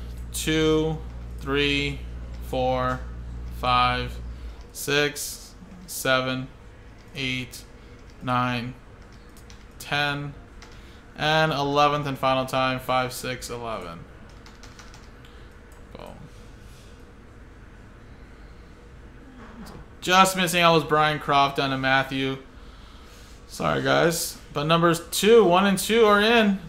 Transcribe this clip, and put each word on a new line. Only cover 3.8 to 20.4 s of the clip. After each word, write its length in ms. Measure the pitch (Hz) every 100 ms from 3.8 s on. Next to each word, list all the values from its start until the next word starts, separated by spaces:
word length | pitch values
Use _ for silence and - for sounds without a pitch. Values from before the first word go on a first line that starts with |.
| 123 123 123 - - - - - -
six, 800 | - - 143 143 143 - - - - - - -
seven, 600 | - 131 131 127 127 131 - - - - - - 139
eight, 480 | 131 127 123 - - - - - - -
nine, 540 | 135 123 123 120 123 - - - - - - - - - - -
ten. 560 | - 143 147 143 143 - - - - - - - - -
And 360 | 151 156 160
eleventh 560 | 143 143 143 147 147 143
and 100 | 131
final 280 | 135 131 127
time, 340 | 131 131 127
five, 320 | 127 127 127
six, 380 | 120 127 127 -
eleven. 500 | 120 117 107 87 85 - - - - - - - - - - - - - - - - - - - -
Boom. 120 | 50 - - - - - - - - - - - - - - - - - - - - - - - - - - - - - - - - - - 233 - - - -
Just 340 | 175 185 185
missing 260 | 185